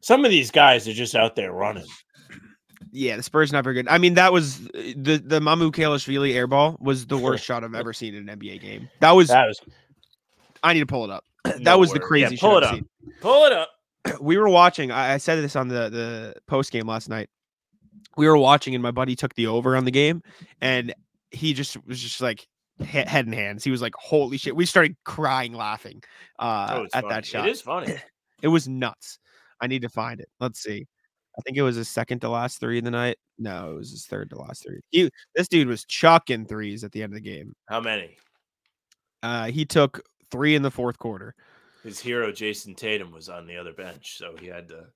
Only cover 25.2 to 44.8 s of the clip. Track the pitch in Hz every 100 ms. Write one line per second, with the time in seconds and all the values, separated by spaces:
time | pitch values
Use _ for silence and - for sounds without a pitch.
25.2 | 151 131 120 117 107 107 95 - - _
26.2 | - _ 120 110 101 117 101 123 104 110
27.2 | 107 113 107 277 - 170 156 151 - _
28.2 | _ _ 151 165 131 131 123 - - -
29.2 | _ _ _ _ 120 131 117 - 113 120
30.2 | - _ 123 120 107 104 139 _ _ _
31.2 | _ - 131 135 135 117 113 - 117 123
32.2 | 120 117 123 - 120 120 117 120 120 117
33.2 | _ _ 110 90 87 78 - 107 - 98
34.2 | - - 67 - - - _ 170 170 _
35.2 | - 160 180 170 135 113 - - 165 165
36.2 | - 120 107 107 104 104 104 104 107 107
37.2 | 104 90 - - _ 110 117 107 85 _
38.2 | _ _ _ _ _ _ _ _ _ _
39.2 | 113 120 113 135 151 165 143 - - _
40.2 | _ 120 147 151 139 123 123 120 117 98
41.2 | 104 - _ _ _ _ 113 101 120 120
42.2 | 110 104 107 104 104 95 110 104 90 82
43.2 | 80 87 85 87 87 82 92 82 - -
44.2 | 87 80 87 87 87 80